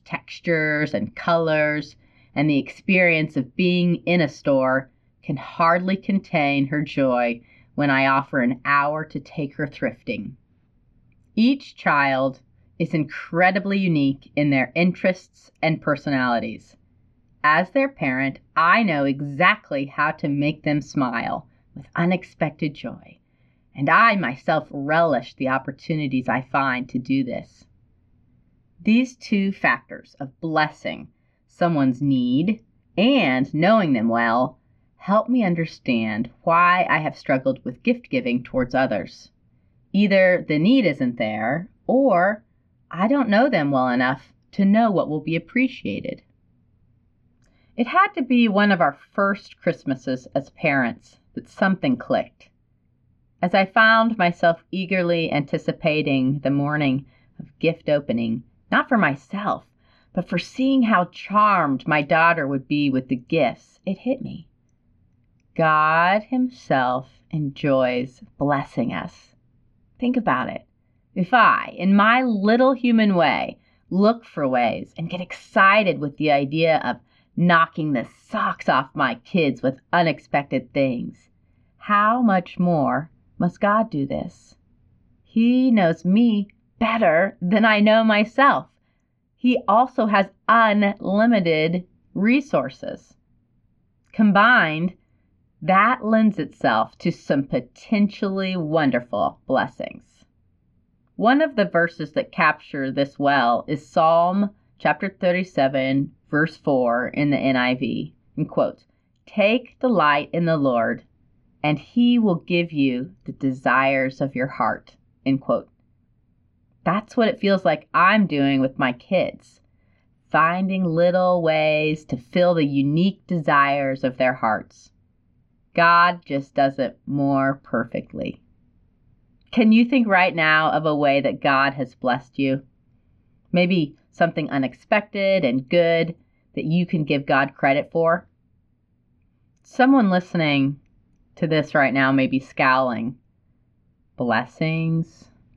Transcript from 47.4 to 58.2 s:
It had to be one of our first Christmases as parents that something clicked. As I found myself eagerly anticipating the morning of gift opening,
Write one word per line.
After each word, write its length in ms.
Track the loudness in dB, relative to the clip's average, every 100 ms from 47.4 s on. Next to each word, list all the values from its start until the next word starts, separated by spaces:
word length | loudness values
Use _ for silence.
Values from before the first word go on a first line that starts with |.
| _ _ _ -6
It 120 | -2
had 220 | 2 2
to 120 | 0
be 260 | 0 2 4
one 240 | 4 2
of 100 | 4
our 160 | 2 -2 _
first 460 | -2 -2 -2 -8 -6
Christmases 680 | -4 -4 -6 -8 -6 -8 -4 -6
as 160 | -6
parents 680 | -6 -2 0 -2 -6 _ _ _
that 160 | -16 -16
something 480 | -4 -2 0 -2 -4
clicked. 520 | -2 -4 -4 _ -20 _ _ _ _ _ _ _ _ -6
As 140 | 0 0
I 100 | 2
found 520 | 4 4 6 2 2
myself 460 | -2 2 0 0 -6
eagerly 600 | -10 -4 -2 0 0 0
anticipating 1080 | -4 -4 -6 -6 -4 -2 -2 0 0 0 -2
the 120 | -2
morning 560 | -2 -2 -2 -2 -2 -6 _ _ _
of 180 | -20 -4
gift 300 | -4 -2 -2
opening, 540 | -2 -2 -4